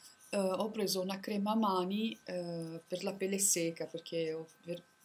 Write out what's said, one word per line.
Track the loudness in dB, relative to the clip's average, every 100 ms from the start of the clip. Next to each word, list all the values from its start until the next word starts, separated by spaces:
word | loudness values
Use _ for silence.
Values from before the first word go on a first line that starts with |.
| -20 -20 -2
eh, | 2
ho | 2 2 0
preso | 0 0 0
una | -2 -4
crema | -2 0 2
mani, | 4 4 4 2 0 0 -2
eh, | -6 -4 -4 -4 -6 -8 -6
per | -4
la | -2
pelle | -2 0 2
secca, | 4 4 2 -2 -6
perché | -8 -4 -2 -2
ho | -4 -8 -12
ver-, | -8 -8 -10 _